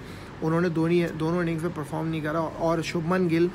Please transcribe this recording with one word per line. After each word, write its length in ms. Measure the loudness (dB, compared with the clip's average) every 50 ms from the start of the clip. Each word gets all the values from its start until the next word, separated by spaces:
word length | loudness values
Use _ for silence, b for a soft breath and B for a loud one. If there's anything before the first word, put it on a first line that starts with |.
| B B B B B B B B
उन्होंने 280 | -2 0 2 2 2 2
दोनों, 480 | 2 2 2 4 4 4 2 2 0 -2
दोनों 240 | -2 0 0 0
innings 200 | 0 0 -2 -2
में 120 | -4 -4 -4
perform 340 | -4 -6 -4 -4 -4 -2 -2
नहीं 140 | -2 -2
करा 180 | -2 -2 -2 -2
और 420 | -2 -2 -2 0 0 2 2 2
शुभमन 460 | 0 -2 -2 -2 0 2 2 2 2 4
गिल 220 | 4 4 4 2